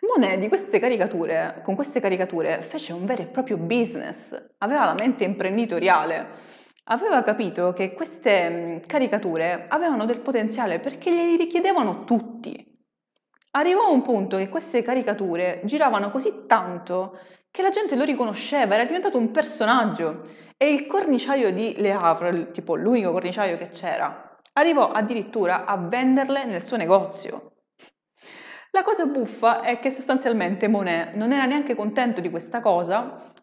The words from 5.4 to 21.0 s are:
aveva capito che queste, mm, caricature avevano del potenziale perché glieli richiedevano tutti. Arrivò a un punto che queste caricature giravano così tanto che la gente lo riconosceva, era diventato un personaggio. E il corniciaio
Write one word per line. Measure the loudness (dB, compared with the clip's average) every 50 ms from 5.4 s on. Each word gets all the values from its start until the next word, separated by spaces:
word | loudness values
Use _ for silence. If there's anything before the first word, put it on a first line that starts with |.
| -2 -2 0 0 -2 0 -2 0 4 4 4 4 4 0 -2 -4 -6 -10 -14 -20 -20 -20 -20 -20 -20 -20 _ _ _
aveva | -4 -2 0 2 2 2 4
capito | 4 2 0 0 -2 -4 -2 0 0 0 0
che | 0 -4 -4
queste, | -4 -8 -10 -10 -10 -2 2 4 4 4 4 0
mm, | -2 -4 -6 -6 -8 -10 -8
caricature | -2 0 0 2 2 0 -2 -2 -2 -2 0 0 0 -2 -4 -4 -2
avevano | -2 0 2 0 0 0 0
del | -2 -2 -2
potenziale | -4 -2 -2 0 0 -2 -2 -2 -2 -2 -2 -2
perché | -4 -6 -10 -4 0 0
glieli | 2 2 4 4 4
richiedevano | 2 2 0 0 0 2 2 2 2 2 0 -2 -6 0
tutti. | 0 0 0 0 -4 -12 -12 -12 -14 -14 -14 -18 _ _ _ _ _ _ _ _ _ _ _ _ _ _ _ _ _
Arrivò | -2 2 2 4 4 4
a | 4 6
un | 4 4
punto | 4 4 2 2 2 0 0 -2
che | -2 -2
queste | -4 -6 -6 0 0 0
caricature | 0 2 0 0 0 0 -2 -2 -2 -2 0 0 0 0 -2 -2 -4
giravano | -2 2 2 4 4 4 2 0 -2
così | -4 -2 -2 -2 -4 -4 2
tanto | 2 2 4 4 -2 -8 -8 -6 -4 -4 -4 -4 -4 -10 -18 -20 -20 -20 _ _ _
che | -6 -2
la | 0 0
gente | 0 0 -2 0 0
lo | 0 0
riconosceva, | 0 0 -2 -2 -4 -4 -6 -6 -2 0 0 2 4 4
era | 2 2
diventato | 0 -2 -2 -2 0 0 2
un | 0 2
personaggio. | 0 0 -2 -2 -2 0 2 4 4 4 2 0 -2 -2 -4 -4 -4 -6 -14 -18 -20 -20 -20 -20 _
E | _ 2 2
il | 2 2 0
corniciaio | -2 -2 0